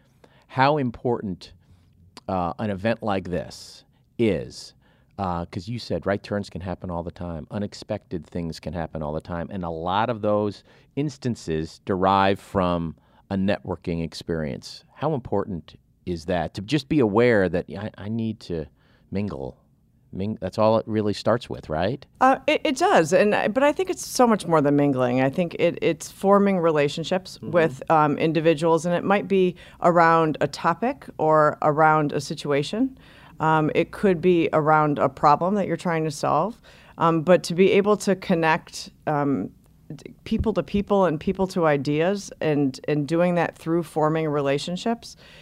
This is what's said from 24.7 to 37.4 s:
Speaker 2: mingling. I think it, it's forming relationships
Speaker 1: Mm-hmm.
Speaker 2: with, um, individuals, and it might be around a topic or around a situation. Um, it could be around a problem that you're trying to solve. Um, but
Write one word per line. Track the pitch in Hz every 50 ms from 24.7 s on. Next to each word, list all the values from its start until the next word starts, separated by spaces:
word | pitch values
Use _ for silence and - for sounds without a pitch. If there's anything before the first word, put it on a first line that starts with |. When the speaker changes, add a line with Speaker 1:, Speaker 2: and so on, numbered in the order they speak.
| 143
Speaker 2:
mingling. | 143 143 143 127 127 127 123 123 131
I | 131 135
think | 135 190 175 165 - -
it, | 143 170 143 -
it's | - 165 160 - - -
forming | - - - 190 202 202 202 202 196 180
relationships | 165 170 151 151 143 147 - 165 160 - 185 185 - - -
Speaker 1:
Mm-hmm. | - - 151
Speaker 2:
with, | 160 175 160 160 131 - - -
um, | 165 156 151 147 147
individuals, | - 147 165 156 165 156 165 165 143 170 165 165 160 160
and | 180 175
it | 175 -
might | 190 196 208 - 185
be | 196 190 185 180 175 - - - - -
around | - 175 165 175 165 165 165 165 165 156 139 -
a | 156
topic | 147 - - - 170 170 - 233 254 285 - - - -
or | - 156 156 156 156 151 151 - -
around | - 151 147 151 160 156 156 156 151 -
a | - 151
situation. | 151 - 165 151 - 147 143 143 147 - - 220 262 262 - - - - - - - - - -
Um, | 160 156 160 156 156 - -
it | - 170 -
could | - - - 196 180 156
be | 165 185 180 170 156 - -
around | 156 147 156 156 151 151 151 147 -
a | 110 135
problem | - - - 151 147 - 170 185 214
that | 208 185
you're | - 170 160 - 180
trying | 165 160 156
to | 156
solve. | 151 - - 135 139 147 175 214 240 - _ - - - - - -
Um, | - 160 170 165 165 143
but | 175 180 165